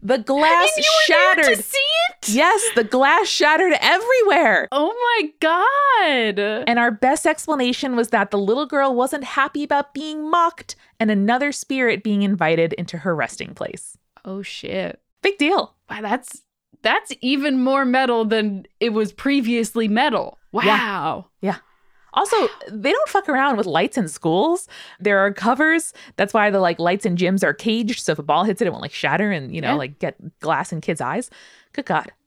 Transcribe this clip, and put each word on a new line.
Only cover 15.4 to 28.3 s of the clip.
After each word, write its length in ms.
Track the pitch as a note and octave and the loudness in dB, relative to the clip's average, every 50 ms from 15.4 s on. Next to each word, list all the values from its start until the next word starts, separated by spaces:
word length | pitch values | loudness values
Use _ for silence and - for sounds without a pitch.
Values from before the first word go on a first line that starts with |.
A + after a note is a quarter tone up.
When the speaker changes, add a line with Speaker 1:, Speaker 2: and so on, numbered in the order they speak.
| D4 D4 F#4+ F#4 - - _ _ _ _ | 0 0 0 0 -2 -4 _ _ _ _
Speaker 2:
Wow, 120 | - G#3 | -14 -10
that's, 400 | G#3+ G#3 G#3 B3 B3 - - - _ _ _ _ _ _ _ - _ | -6 -4 -4 -4 -6 -10 -20 -20 _ _ _ _ _ _ _ -4 _
that's 280 | A3 B3 - - - C4+ _ | 0 0 0 -2 -6 -16 _
even 420 | - B3 C#4 C#4+ C#4 D4+ C4+ C4 B3 | -4 -2 -2 0 0 -2 0 0 0
more 220 | C4 C4+ C#4 C#4 | 0 0 0 0
metal 400 | B3 B3 C4 C4 B3+ A#3+ A3+ A3+ | 2 2 2 2 2 0 0 0
than 400 | G#3+ A3+ A3 G#3+ G#3+ G3+ F#3+ F3 - _ _ | 0 0 0 0 -2 -4 -6 -12 -16 _ _
it 100 | - A#3 | -2 0
was 220 | G#3+ G#3+ A3 G#3 | 0 0 -2 -2
previously 760 | - - - C4+ C#4 C#4+ B3 A3 A#3+ A#3+ A3+ G#3+ - A#3 A3+ G#3+ | -4 -4 -2 0 0 2 0 0 0 0 -2 -2 -2 -2 0 0
metal. 500 | G#3 A3+ C4+ D4+ A#3+ F#3 - - - _ _ _ - | 2 2 2 2 0 -2 -4 -6 -10 _ _ _ -4
Speaker 1:
Yeah. 120 | G3 G3+ | 0 2
Speaker 2:
Wow. 600 | G3 G#3+ G#3 - G#3+ G3+ F#3 C#3+ D#3 C#3+ - - _ _ _ | 4 4 2 2 -2 -4 -4 -4 -4 -6 -6 -10 _ _ _
Speaker 1:
Yeah. 160 | - F#3+ F#3+ - _ _ _ _ _ _ _ _ _ _ - | -4 -4 -4 -4 _ _ _ _ _ _ _ _ _ _ -2
Also, 340 | - F#4+ G4+ - A4 E4 A4+ - - - - | -2 0 2 2 2 0 0 -2 -6 -18 -14
they 220 | F#3 A3 G3 C4+ F4+ | -14 -4 -2 0 2
don't 160 | B4+ D#5 C#5+ | 2 0 0
fuck 180 | - G4 F#4+ - | 0 -2 -2 0
around 300 | D4 B3+ C4+ C#4+ C4 G#3 | 0 0 2 2 2 0
with 80 | G#3+ | -2
lights 320 | F3+ D3 E3 F#3 - - C4 | 0 0 0 0 0 0 -2
in 100 | G3 D#3+ | -4 -4
schools. 640 | - - - E3 D#3+ F3+ A3 D#4+ E4+ F4+ - - - - - - - _ | -6 -4 -2 0 2 2 2 2 0 -2 -4 -10 -18 -20 -20 -20 -20 _
There 180 | F3+ G#3 G3+ G3 | 0 2 2 4
are 140 | F#3+ G3+ G3+ | 2 2 0
covers. 580 | - F#3+ A3 B3+ B3+ D4+ D#4 D#4+ E4 D#4+ - - - - - - | -2 0 0 2 2 4 2 2 2 0 -4 -14 -16 -20 -20 -4
That's 180 | - F#3+ G3+ - | -4 -4 0 2
why 160 | A3+ G#3 G#3 | 2 2 4
the, 120 | G3 G3 | 4 4
like, 180 | F#3+ F3 E3+ - | 2 2 0 2
lights 260 | E3 E3+ F#3 G3 - | 0 0 0 0 0
in 120 | - F3 F3 | -2 0 0
gyms 260 | F3+ F3 F#3+ G3 F#3 | 0 0 2 2 2
are 100 | D#3+ D3 | 0 0
caged. 460 | - - A3 A3 A3+ A#3+ G#3 B3 - | 0 -2 -2 -2 0 -2 -4 -4 -6
So 140 | - - E3 | -4 -4 -4
if 60 | D3+ | -4
a 40 | D3 | -4
ball 220 | D3 | -4